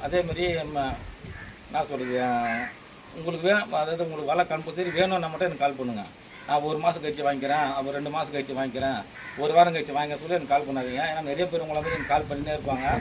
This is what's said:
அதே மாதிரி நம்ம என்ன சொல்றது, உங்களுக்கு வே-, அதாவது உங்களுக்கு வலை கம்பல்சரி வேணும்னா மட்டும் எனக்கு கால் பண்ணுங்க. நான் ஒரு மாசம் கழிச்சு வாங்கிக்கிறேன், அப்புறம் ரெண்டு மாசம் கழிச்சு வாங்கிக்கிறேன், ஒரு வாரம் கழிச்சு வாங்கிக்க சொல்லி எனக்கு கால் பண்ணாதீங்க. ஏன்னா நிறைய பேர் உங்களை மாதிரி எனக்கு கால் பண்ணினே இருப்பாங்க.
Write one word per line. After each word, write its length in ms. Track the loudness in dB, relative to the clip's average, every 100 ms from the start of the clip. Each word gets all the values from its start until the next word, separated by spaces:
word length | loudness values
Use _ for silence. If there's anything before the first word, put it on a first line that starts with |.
| 2
அதே 140 | 0 0
மாதிரி 160 | 0 0 0
நம்ம 180 | -2 -2 -2 -4 -10 -14 -14 -14 -14 -16 -6
என்ன 160 | -2 -2
சொல்றது, 280 | -2 -2 0 2 2 0 -2 -4 -10 -18 -20 -16 -6
உங்களுக்கு 280 | -4 0 4
வே-, 180 | 4 4 0
அதாவது 240 | 0 0 -2
உங்களுக்கு 240 | -2 0
வலை 120 | 2 2
கம்பல்சரி 380 | 0 -4 -4 -2 2
வேணும்னா 320 | 4 2 -2
மட்டும் 200 | 0 -2
எனக்கு 160 | 2 0
கால் 120 | 2
பண்ணுங்க. 240 | -4 -4 -8 -12 -18 -16 0
நான் 180 | 2 2
ஒரு 100 | 2
மாசம் 180 | 2 0
கழிச்சு 200 | -4 0 0
வாங்கிக்கிறேன், 420 | 0 2 2 2 0
அப்புறம் 220 | -2 -4
ரெண்டு 140 | -2 -2
மாசம் 180 | -2
கழிச்சு 240 | -4 -4 -4
வாங்கிக்கிறேன், 420 | -2 -2 -2 -2 -6 -12 -12 -2
ஒரு 100 | 4 8
வாரம் 180 | 8 6
கழிச்சு 200 | -2 0
வாங்கிக்க 240 | 0 -4
சொல்லி 160 | 0 0
எனக்கு 160 | 4
கால் 140 | 2 2
பண்ணாதீங்க. 340 | -2 -2 -2 0
ஏன்னா 120 | -2 -2
நிறைய 160 | 0 0
பேர் 160 | 0
உங்களை 160 | 0 -2
மாதிரி 180 | 0 -2
எனக்கு 160 | 2
கால் 140 | 2 2
பண்ணினே 240 | -4 -2 -2
இருப்பாங்க. 280 | -2 0 2 0